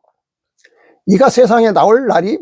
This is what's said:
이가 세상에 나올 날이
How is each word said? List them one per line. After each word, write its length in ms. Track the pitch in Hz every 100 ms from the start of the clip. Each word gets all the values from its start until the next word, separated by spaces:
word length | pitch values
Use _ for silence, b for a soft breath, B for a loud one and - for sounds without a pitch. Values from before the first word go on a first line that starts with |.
| _ _ _ _ _ _ b b b b -
이가 240 | 190 262
세상에 420 | - 240 233 226
나올 340 | 185 165 226 262
날이 320 | 180 180 294